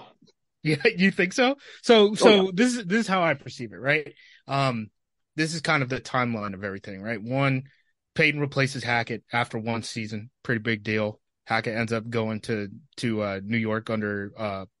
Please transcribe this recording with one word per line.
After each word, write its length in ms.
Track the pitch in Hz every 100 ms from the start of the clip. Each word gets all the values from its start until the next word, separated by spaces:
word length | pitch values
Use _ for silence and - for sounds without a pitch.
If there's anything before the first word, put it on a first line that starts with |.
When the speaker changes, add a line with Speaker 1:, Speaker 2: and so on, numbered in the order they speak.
Speaker 1:
<laughs> 40 | - _ _ _ _ _
Yeah, 120 | 156 151 233 175
you 140 | 190
think 220 | - 180
so? 240 | 226 254 277 - -
So, 280 | - 226 208
Speaker 2:
Oh, 40 |
Speaker 1:
so 160 | 214 233
Speaker 2:
yeah. 200 | 208 190
Speaker 1:
this 220 | 180 247 240
is, 100 | 180
this 140 | 220
is 60 | 208
how 120 | 190
I 140 | 165
perceive 380 | 143 123 - 117
it, 80 | 92
right? 340 | 127 151 147 - - - -
Um, 440 | 139 135 117 107 _ _ _ _
this 220 | - 156 165
is 40 |
kind 220 | 143 151
of 60 | 127
the 120 | 127
timeline 540 | - 127 120 113 101
of 80 | 95
everything, 400 | 101 98 - 95
right? 180 | 104 117
One, 440 | 113 135 139 131 139 _ _ _ _
Peyton 260 | - 156 147
replaces 440 | 143 139 131 131
Hackett 400 | 110 120 113 113 -
after 260 | 120 120 117
one 240 | 110 113
season, 480 | - 117 110 110 117 _
pretty 160 | - 117
big 240 | 113 110
deal. 340 | 107 107 107 - _ _ -
Hackett 300 | 113 120 110
ends 160 | 113
up 160 | 113 113
going 340 | 117 110 107
to, 260 | - 110 101 110 - -
to, 240 | 120 107
uh, 180 | 104 98
New 160 | 101 117
York 320 | 110 110 110
under, 400 | 110 104 101 101 107
uh, 280 | 107 98 95 _